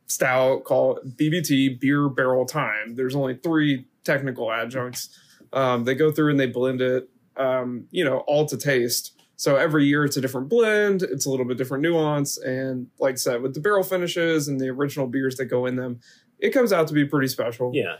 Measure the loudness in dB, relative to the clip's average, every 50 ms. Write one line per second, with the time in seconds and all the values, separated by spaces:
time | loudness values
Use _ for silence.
0 | _ -8 -4 -2 0 2 4 4 4 4 2 0 0 0 2 4 4 2 0 -2
1 | -6 -10 -4 -2 0 0 0 0 0 2 2 2 2 2 0 0 0 0 2 2
2 | 2 0 0 0 0 2 2 2 0 0 -2 -4 -2 -2 -4 -6 -6 -8 -6 -4
3 | -4 -2 -2 -2 -2 -2 -4 -4 -2 0 2 2 2 2 0 -2 -4 -10 _ _
4 | -4 -2 -2 -2 -2 -4 -4 -4 -4 -4 -2 -4 -4 -4 -6 -6 -6 -6 -8 -10
5 | -12 -14 -16 -20 _ _ _ _ -16 _ -2 0 2 2 2 2 0 0 2 4
6 | 2 2 4 2 2 2 4 2 2 0 0 0 0 0 0 0 0 0 0 0
7 | -2 -6 _ _ _ _ _ -2 -2 0 0 0 -2 -4 -6 -8 -10 -8 -4 -2
8 | 0 0 0 -2 0 0 2 2 2 0 -2 -4 -2 0 2 2 2 0 -2 -4
9 | -6 -8 -14 _ _ _ _ -4 0 2 4 4 4 4 4 4 4 4 4 4
10 | 2 0 0 -2 -2 -2 -4 -6 -2 0 2 4 4 4 4 2 2 2 2 0
11 | 0 -2 -2 -4 -2 -2 0 0 -2 -2 -2 -4 -4 -4 -2 0 2 2 2 2
12 | 2 2 0 0 -2 -2 -4 -6 -6 -6 -4 -4 -4 -4 -6 -6 -8 -10 _ -2
13 | -2 0 0 0 -2 -2 -2 -2 -2 -4 -4 -2 0 2 2 2 2 0 -2 -2
14 | -2 -2 -2 0 0 2 2 0 0 -2 -2 -2 -4 -4 -2 -2 -4 -4 -2 -4
15 | -4 -2 -2 -2 -2 -2 -4 -4 -4 -2 -2 -2 0 -2 -2 -4 -4 -6 -8 -10
16 | -14 -20 -20 _ _ _ _ _ -2 0 2 2 2 4 4 2 2 2 2 2
17 | 2 2 2 0 0 0 -2 -2 -4 -4 -4 -4 -4 -2 0 -2 -2 -2 -6